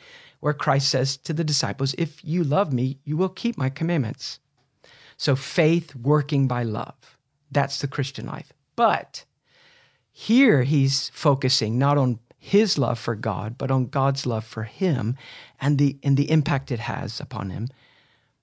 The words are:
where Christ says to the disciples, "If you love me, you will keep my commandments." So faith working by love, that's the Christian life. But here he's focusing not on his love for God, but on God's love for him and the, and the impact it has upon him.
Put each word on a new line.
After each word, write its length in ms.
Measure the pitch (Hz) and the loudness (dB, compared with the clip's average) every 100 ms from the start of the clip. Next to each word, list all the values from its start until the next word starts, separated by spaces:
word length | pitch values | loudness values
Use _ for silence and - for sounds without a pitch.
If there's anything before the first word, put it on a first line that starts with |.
| - - - - | -20 -20 -20 -6
where 140 | 147 | -4
Christ 340 | 143 151 139 139 | -2 2 2 2
says 280 | 127 135 - | 0 0 -4
to 140 | - | -6
the 120 | 156 | -2
disciples, 500 | 156 143 101 - 135 - | 0 0 -2 -2 -2 -2
"If 260 | 160 - | -4 -6
you 180 | 147 175 | -4 -2
love 300 | 147 165 185 | 0 0 0
me, 260 | 123 131 135 | 0 -2 -4
you 120 | 143 156 | -6 -2
will 120 | 185 | -2
keep 280 | - 233 - | -2 -4 -2
my 140 | 131 | -4
commandments." 680 | 135 160 170 110 - - - _ _ _ _ _ - - - | -2 -2 0 -2 -6 -12 -14 _ _ _ _ _ -20 -20 -6
So 200 | - 135 | 0 0
faith 580 | - - 160 170 - | 0 2 4 4 0
working 540 | 127 123 151 143 139 135 | -6 2 2 2 0 2
by 140 | 123 | 0
love, 560 | 117 107 - - _ _ _ _ - | -2 -4 -8 -14 _ _ _ _ -4
that's 300 | 139 135 - | -2 -2 -4
the 80 | 139 | -6
Christian 380 | - 135 - - | -4 -6 -6 -10
life. 260 | - - _ _ - | -12 -14 _ _ 0
But 480 | 226 165 - - - _ _ _ _ _ _ _ _ | 2 2 -6 -18 -20 _ _ _ _ _ _ _ _
here 500 | - - 240 269 143 | -12 2 6 6 6
he's 480 | 127 147 135 135 - | 4 2 2 0 -6
focusing 680 | - 151 135 131 - 107 120 | 0 2 4 2 0 0 0
not 200 | 139 143 | 2 2
on 200 | 127 113 _ _ | 2 -2 _ _
his 400 | - 202 214 - | 2 4 4 2
love 200 | 123 117 | 0 -2
for 160 | - | -4
God, 420 | 107 113 98 107 117 | -4 -4 -4 -6 -6
but 120 | 131 | -2
on 160 | 131 123 | 0 0
God's 400 | 139 139 135 123 | 0 0 0 -2
love 180 | 110 | -4
for 200 | 110 - | -6 -8
him 520 | 110 - 185 123 107 135 - - - - | -8 -2 0 0 -2 -4 -10 -20 -20 -4
and 180 | 143 143 | 0 2
the, 180 | 143 139 | 2 0
and 140 | 139 139 | 0 2
the 140 | 143 | 4
impact 420 | 160 139 139 - | 2 2 -2 -2
it 80 | 117 | -6
has 400 | 110 101 95 - | -6 -6 -6 -10
upon 300 | - 107 98 | -10 -8 -6
him. 180 | 95 123 - _ _ _ _ _ _ | -6 -8 -10 _ _ _ _ _ _